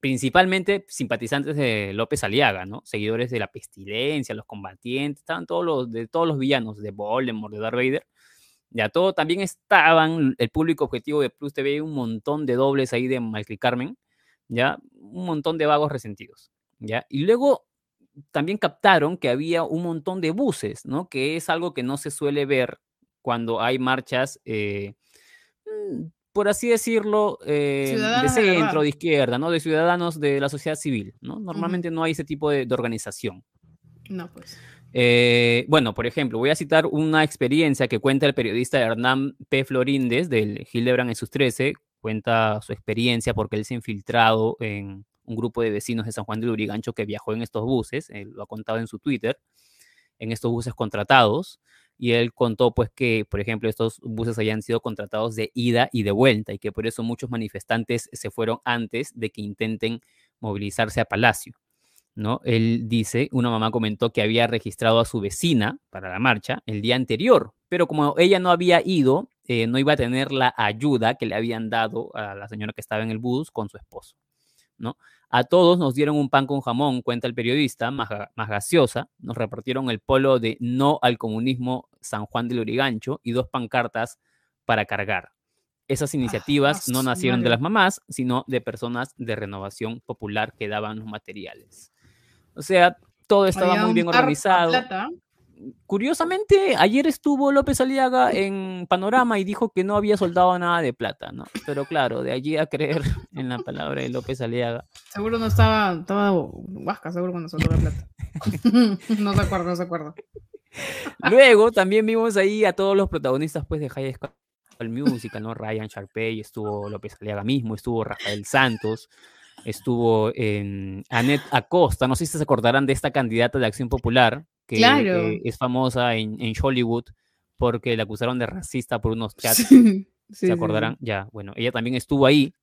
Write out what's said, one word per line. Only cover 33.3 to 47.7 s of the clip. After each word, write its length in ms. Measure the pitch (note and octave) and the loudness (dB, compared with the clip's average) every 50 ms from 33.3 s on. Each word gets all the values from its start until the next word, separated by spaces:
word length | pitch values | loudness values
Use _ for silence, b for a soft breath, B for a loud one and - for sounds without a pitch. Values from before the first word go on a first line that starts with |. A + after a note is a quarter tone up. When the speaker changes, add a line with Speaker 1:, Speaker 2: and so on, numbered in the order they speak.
| F2+ - _ _ _ _ _ _ _ _ _ _ _ _ _ - | -8 -8 _ _ _ _ _ _ _ _ _ _ _ _ _ -12
Speaker 2:
No, 220 | G3+ F#3 E3+ F3 _ | -10 -10 -10 -12 _
pues. 240 | - - B B B B B B B B - - | -20 -20 B B B B B B B B -8 0
Speaker 1:
Eh, 720 | B2+ B2 A#2+ A#2+ A#2+ B2 A#2+ A#2+ A#2+ A#2+ A#2+ A#2 A#2+ B2 - | 4 6 6 6 6 6 6 6 6 4 4 4 2 2 4
bueno, 260 | D3 D#3 C3 A#2 G#2 | 4 4 4 2 -2
por 120 | - A2+ | -2 -4
ejemplo, 320 | A#2+ - - C#3+ B2+ A2+ A2+ | -4 -2 -2 -4 -2 -2 0
voy 120 | A#2+ C#3 | 0 0
a 40 | D#3 | 0
citar 320 | - D#3+ C#3+ E3 D#3+ D#3 | 0 0 2 2 4 4
una 380 | - - D3 D#3 D#3 D#3 D#3 D#3 | 2 0 0 0 2 2 2 2
experiencia 640 | D3+ - - C#3 A#2+ C3+ D#3 E3 D3+ C3+ - C3+ A#2+ | 2 0 -2 -2 0 2 2 2 2 2 2 0 0
que 100 | - A2 | 0 0
cuenta 280 | - C#3 C3+ C#3 C#3+ | 2 2 2 4 2
el 80 | C#3+ C3+ | 2 2
periodista 440 | - B2 A2+ G2 A#2 B2 - - C#3 | 2 -2 -2 0 -2 -2 0 0 0
Hernán 580 | B2 A2+ A#2 A2+ A#2+ B2+ C3 C3+ C3+ C#3 - _ - _ | 2 2 0 0 0 0 2 0 -2 -4 -8 _ -8 _
P. 160 | - C3+ C3+ | 0 0 0
Floríndez, 640 | - C3+ B2+ B2+ C3 C#3 C#3 C3 B2 A#2 C3 E3+ F3 | 0 0 0 0 2 0 0 0 0 0 0 0 0
del 380 | C3+ A2+ G#2+ G#2 G2+ - - - - | 0 0 0 0 -4 -8 -12 -6 -4
Hildebrand 380 | A#2+ A#2 B2 B2+ B2 B2+ A#2+ | -2 0 2 2 2 0 -2
en 60 | A2+ | -4
sus 140 | - - A2+ | -6 -8 -8
trece, 440 | - C3+ C#3 B2+ A2+ - C3 C#3 - - _ _ _ _ | -2 0 0 0 2 0 -2 -2 -2 -6 _ _ _ _
cuenta 600 | _ A2 A2 A2 G#2 - A#2 A2+ A2+ A2 G#2+ G#2 - | _ -6 -6 -4 -2 0 2 2 2 2 0 -4 -6
su 100 | - G2+ | -10 -12
experiencia 600 | - - - A2 A2+ A#2+ B2 A#2+ A#2 A2+ - A#2 | -12 -6 -6 -4 0 0 0 0 0 -2 -2 -2
porque 220 | G#2 G#2+ - - | -2 -4 -4 -4
él 80 | G#2 G#2+ | -6 -6
se 100 | - B2+ | -6 -10
ha 20 | |
infiltrado 800 | A#2+ A2 - A2 G2+ G2+ - A#2 A#2+ A2+ A2+ A2+ A2 A2 A2+ - - | -10 -8 -10 -10 -10 -8 -2 2 4 4 6 4 4 2 0 -2 -4
en 440 | A#2+ A2 G#2 G#2 G2+ G2 F#2+ F#2+ G#2 _ _ _ _ | -6 -8 -8 -8 -10 -12 -14 -16 -18 _ _ _ _
un 120 | - A#2 | -10 -8
grupo 240 | A2 A#2 A#2 - - | -6 -6 -6 -4 -2
de 100 | A#2 A2+ | -2 -2
vecinos 360 | G#2 G#2 - - A#2+ A2+ A2 | -2 -4 -4 -4 -6 -4 -4
de 60 | A#2 A2 | -6 -8
San 120 | - G2+ | -10 -8
Juan 160 | - G#2+ A2 | -8 -8 -6
de 60 | A2 | -4
Lurigancho 460 | A#2+ A2+ G#2+ A2 G2+ G#2 G#2+ A2+ - A2+ | -4 -2 -2 -4 -4 -6 -8 -8 -8 -6
que 120 | - A2 | -6 -6
viajó 300 | G#2 G#2 G#2 - - G#2+ | -6 -6 -10 -6 -6 -6
en 80 | A2+ A#2 | -6 -6
estos 220 | - _ A2+ A2 | -6 _ -6 -4
buses, 440 | A#2+ | 0